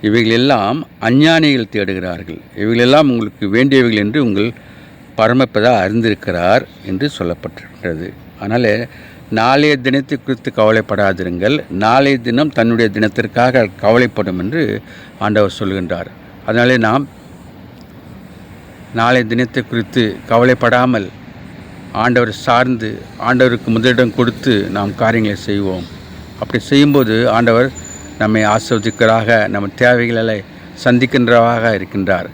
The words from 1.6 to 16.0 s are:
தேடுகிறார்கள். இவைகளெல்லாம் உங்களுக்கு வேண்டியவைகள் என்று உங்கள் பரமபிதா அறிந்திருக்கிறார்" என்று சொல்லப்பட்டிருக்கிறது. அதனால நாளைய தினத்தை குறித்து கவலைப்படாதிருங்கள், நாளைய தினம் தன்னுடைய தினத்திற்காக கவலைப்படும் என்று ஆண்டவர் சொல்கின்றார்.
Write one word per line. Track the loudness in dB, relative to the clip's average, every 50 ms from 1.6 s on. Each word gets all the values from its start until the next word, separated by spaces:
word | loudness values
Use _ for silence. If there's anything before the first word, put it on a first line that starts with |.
| -2 -4
தேடுகிறார்கள். | -4 -4 -4 -4 -4 -6 -6 -8 -8 -10 -10 -14 -14 -16 -16 -18 -8
இவைகளெல்லாம் | -6 -2 0 2 2 4 4 4 4 4 4
உங்களுக்கு | 0 0 -4 -6 -6 -6 -4 -2
வேண்டியவைகள் | 0 2 2 4 4 4 2 2 0
என்று | 0 -2 -2 -2 0 0
உங்கள் | 0 0 -2 -2 -4 -4 -10 -20 -20 -20 -20 -20 -20 -20 -20 -20 -12 -2
பரமபிதா | 0 2 2 4 2 2 0 0 0 2 2 2 2
அறிந்திருக்கிறார்" | 0 0 -2 0 0 0 -2 -2 -4 -6 -4 -2 2 2 2 2 0 -4 -16 -18 -10
என்று | -8 -6 -4 -4 -6 -6 -6
சொல்லப்பட்டிருக்கிறது. | -6 -6 -6 -8 -10 -14 -14 -14 -20 -20 -20 -10 -8 -8 -8 -8 -10 -12 -14 -18 -20 -20 -18 -12
அதனால | -6 -2 -2 0 2 2 0 0 -4 -10 -14 -20 -20 -20 -20 -20 -12 -6
நாளைய | -2 0 2 2 4 4 4 2 2
தினத்தை | 0 0 -2 -2 -2 -2 -4 -8 -8 -6
குறித்து | -6 -8 -6 -6 -8 0
கவலைப்படாதிருங்கள், | 2 2 4 4 2 0 -2 -2 0 0 0 0 -2 -6 -6 -4 -2 -2 0 -2 -2 -4 -6
நாளைய | -6 -2 0 2 4 4 4 2 0 -2
தினம் | -2 -2 -2 0 -2 -2
தன்னுடைய | 0 0 0 0 2 2 0 0
தினத்திற்காக | 0 0 -2 -2 -2 -4 -6 -4 -2 0 0 2 2 2 0 0 -4 -2
கவலைப்படும் | 0 2 4 4 2 0 0 -4 -4 -4 -4 -4
என்று | -4 -4 -4 -4 -2 -2 -4 -6 -10 -14 -20 -20 -20 -20 -10 -4
ஆண்டவர் | -4 0 2 2 2 0 -2 -6
சொல்கின்றார். | -6 -4 -4 -4 -4 -6 -6 -8